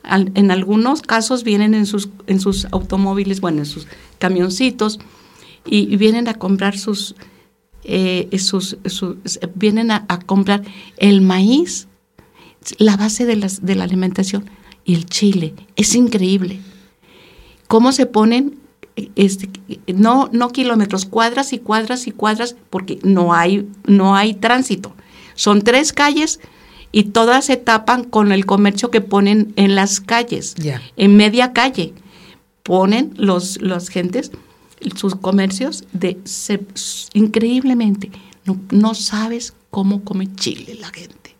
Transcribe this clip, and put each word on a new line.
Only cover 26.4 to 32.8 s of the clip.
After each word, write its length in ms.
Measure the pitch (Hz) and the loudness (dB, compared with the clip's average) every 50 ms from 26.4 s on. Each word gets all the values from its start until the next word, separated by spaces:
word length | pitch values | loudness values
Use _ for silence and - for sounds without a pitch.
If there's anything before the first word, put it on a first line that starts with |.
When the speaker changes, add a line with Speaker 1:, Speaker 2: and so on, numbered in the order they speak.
| - - _ - - - - - - - | -10 -20 _ -20 -20 -20 -20 -20 -20 0
Speaker 1:
y 140 | - 214 208 | 2 2 2
todas 400 | 208 202 233 226 233 247 269 269 | 4 2 2 4 4 4 2 2
se 100 | - 262 | 0 -2
tapan 460 | 247 247 240 226 214 220 - 247 247 240 | 0 2 0 0 0 2 0 -2 -2 -2
con 280 | 247 - 320 208 202 196 | -2 0 2 2 4 2
el 120 | 196 190 | 2 2
comercio 460 | 196 196 196 208 202 202 196 - 240 | 2 2 4 4 4 2 0 -4 0
que 80 | - 220 | 0 0
ponen 520 | 196 196 196 202 202 202 208 220 208 208 - | 0 2 2 2 4 4 4 2 2 0 2
en 200 | - 202 196 196 | 2 2 4 4
las 260 | 196 196 202 196 196 | 2 0 0 -2 -6
calles, 540 | - - 226 233 240 240 - - - - - | -4 -2 -2 -2 -2 -4 -8 -8 -10 -12 -10
Speaker 2:
Ya. 260 | - 156 151 131 117 - - _ | -8 -6 -6 -6 -8 -12 -14 _
Speaker 1:
en 180 | - 185 202 202 | 2 6 8 8
media 380 | 208 208 214 208 247 247 254 247 | 8 8 6 4 2 0 2 2
calle. 400 | 233 240 269 254 208 190 190 - - _ - _ - - - - _ _ _ _ _ _ | 0 0 0 -2 -4 -6 -6 -10 -20 _ -20 _ -20 -20 -20 -20 _ _ _ _ _ _
Ponen 500 | - 175 185 | 0 2 2